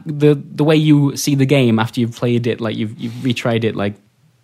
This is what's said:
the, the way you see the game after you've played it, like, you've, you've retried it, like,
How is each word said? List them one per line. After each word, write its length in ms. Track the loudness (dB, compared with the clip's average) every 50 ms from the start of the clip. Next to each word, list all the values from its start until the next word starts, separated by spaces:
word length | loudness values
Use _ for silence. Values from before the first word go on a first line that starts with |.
| -10
the, 300 | -10 -4 2 4 4 4
the 300 | 2 -2 -8 -4 -2 0
way 120 | 2 2
you 400 | 4 4 4 4 4 4 2 0
see 180 | -2 -2 -2 0
the 100 | 2 2
game 320 | 2 2 2 2 2 2 2
after 220 | 0 -2 -2 -2
you've 140 | -4 -4 -4
played 320 | -4 -4 -2 -2 0 -2
it, 140 | -2 -4 -4
like, 160 | -4 -6 -6
you've, 220 | -6 -6 -8 -8 -10
you've 120 | -12 -12 -10
retried 500 | -6 -4 -4 -4 -2 -2 -2 -2 0 -2
it, 100 | -2 -2
like, 200 | -2 -4 -4 -6 -8 _ _ _ _ _ _ _ _